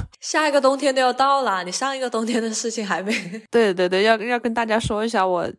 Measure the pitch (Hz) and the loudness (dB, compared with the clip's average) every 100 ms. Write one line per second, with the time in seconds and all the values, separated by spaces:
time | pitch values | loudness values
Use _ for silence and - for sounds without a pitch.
0 | - - - 311 311 277 262 269 285 262 | -6 -12 -4 0 2 2 2 2 0 2
1 | 254 247 269 277 240 190 180 180 262 269 | 2 2 2 2 0 -2 -4 -4 -4 -4
2 | 247 226 226 240 226 220 233 226 196 170 | -4 -2 -2 -2 -2 -4 -6 -6 -4 -4
3 | 196 233 175 220 - 240 214 180 180 185 | -2 -4 -6 -14 0 2 4 2 2 4
4 | 220 226 233 240 240 233 226 220 - 214 | 4 2 0 -2 -2 -2 0 0 0 -2
5 | 226 226 185 175 - | 0 0 0 0 -2